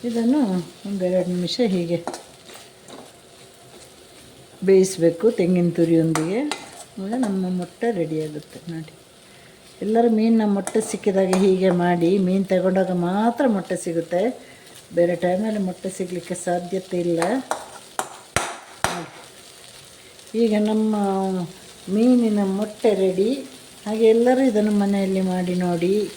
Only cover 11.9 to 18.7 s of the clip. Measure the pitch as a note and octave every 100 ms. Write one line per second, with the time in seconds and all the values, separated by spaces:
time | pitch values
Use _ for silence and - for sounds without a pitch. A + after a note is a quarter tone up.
11.9 | F3 E3 G3+ F3+ F#3+ F#3 F#3 F#3 F#3 F#3
12.9 | F3+ F3 G3 A3+ A#3 C#4 G3+ F3+ F3+ -
13.9 | E3 D#3+ F3 A3 C4 - - - - -
14.9 | F3 F3 E3+ F3+ F#3 A3 G#3+ F#3 F3 F#3+
15.9 | - F3+ F3+ - F3+ - F3 F3 F#3+ F#3
16.9 | F3+ F3 E3 E3+ B3+ - - - - -
17.9 | - - - - - - - -